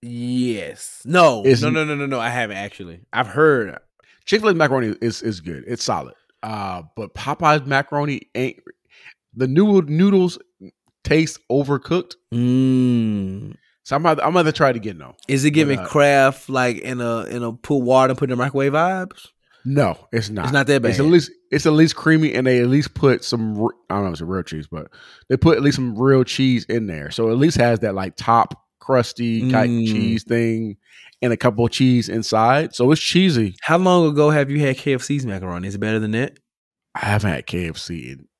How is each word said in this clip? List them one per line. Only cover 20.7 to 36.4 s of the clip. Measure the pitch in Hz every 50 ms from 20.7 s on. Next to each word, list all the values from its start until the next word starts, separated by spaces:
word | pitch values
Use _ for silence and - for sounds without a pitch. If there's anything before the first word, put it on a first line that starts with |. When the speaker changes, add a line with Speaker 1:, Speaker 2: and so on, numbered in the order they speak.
| 143 135 117
Speaker 2:
It's | 135 113 107
at | 135
Speaker 1:
bad. | 156
Speaker 2:
least, | 170 175 - - - _ _ _
it's | - 147 -
at | 156 151
least | 151 160 156 -
creamy, | - - 160 160 160 156 151 -
and | - 131
they | 131 127 123
at | 120 123
least | 131 143 147 - _
put | - - 139 127 - -
some | - - 120 113 110 107 104
r-, | 107 117 - _ _ _
I | 90
don't | 101 101
know | 95
if | 85
it's | 76
a | 82
real | 82 95 95 85
cheese, | - - 78 76
but | - - 80 73 - _ - - - - - _ _
they | 127
put | 131 - 165 165
at | - 135
least | 143 143
some | 139 131 123 110 101
real | 123 135 139 131 127
cheese | - - - 135 131 127 117 -
in | _ 107 117 113
there. | 101 85 78 71 73
So | - - 113 110
at | 113 123
least | 139 165 160 -
has | 120 120 117 107
that, | - 107 98
like, | 98 95 92 -
top | - - - 113 117 - - - - _ _ _ _
crusty | - - 135 127 120 - - - 120 117 113 113 113 127
type | 127 120 110 123
Speaker 1:
Mm. | 120 117 113
Speaker 2:
cheese | 110 107 107 113 113 113 113 -
thing | - 117 117 117 113 113 113 113 110 101 _ _ _ _ - - - _ _
and | - 123 117
a |
couple | 107 - 123 104 104 120
of | 117
cheese | - - 135 131 127 123 110 -
inside. | 107 113 110 - - 110 110 117 131 143 - - -
So | - 123 127 156
it's | 156
cheesy. | - - - 175 185 190 160 123 113 101 90 _ -
Speaker 1:
How | - 156 175
long | 185 185 180 180 170 156
ago | 147 143 151 151
have | 156 151 143 135
you | 139 147
had | 147 139 131 -
K | - 147 135
F | 127 -
C's | - 143 143 131
macaroni? | 120 98 95 92 92 87 87 90 98
Is | 98
it | 101
better | 104 107 110 110
than | 107 107 107
that? | 113 131 139 - _